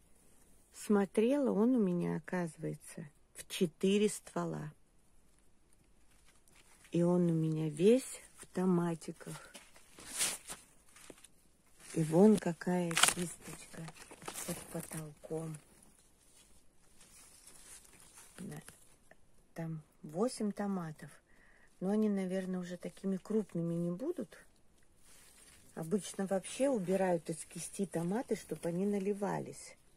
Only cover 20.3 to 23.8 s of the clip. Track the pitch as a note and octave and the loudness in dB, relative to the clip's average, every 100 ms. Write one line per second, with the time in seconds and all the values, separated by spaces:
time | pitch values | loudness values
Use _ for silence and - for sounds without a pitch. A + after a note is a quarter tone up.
20.3 | - G#3+ G3 G3+ F#3+ E3 D3+ D3+ - _ | 0 -4 -2 -2 -2 -4 -10 -16 -18 _
21.3 | - - - - - F#3 G#3+ G#3+ G3 F#3 | -20 -20 -20 -20 -6 0 2 2 0 -2
22.3 | F#3+ F#3 F#3 F3 F3 F3+ - G3 F#3+ - | -2 -2 -4 -6 -8 -10 -6 -2 -2 0
23.3 | G#3+ G3 F3 E3+ E3+ | -2 0 -2 -2 0